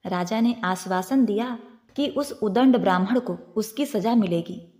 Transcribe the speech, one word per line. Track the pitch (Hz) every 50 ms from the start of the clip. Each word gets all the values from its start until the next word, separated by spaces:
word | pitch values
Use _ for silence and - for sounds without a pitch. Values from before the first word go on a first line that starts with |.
| _
राजा | 180 190 180 180 175 220 220
ने | 226 240 233 233 -
आश्वासन | 180 185 185 - 190 185 185 185 - 269 269 247
दिया | 208 202 214 233 254 - - - - - _ _ _ _
कि | - 285 277
उस | - - 285 -
उदंड | 254 - 214 214 185 233 262 269 247
ब्राह्मण | 226 180 190 180 180 190 196 247 247
को | - - 175 - - - -
उसकी | 214 208 214 - - 285
सजा | - - 208 180 226 240
मिलेगी। | 233 202 175 170 170 165 - 180 - - - _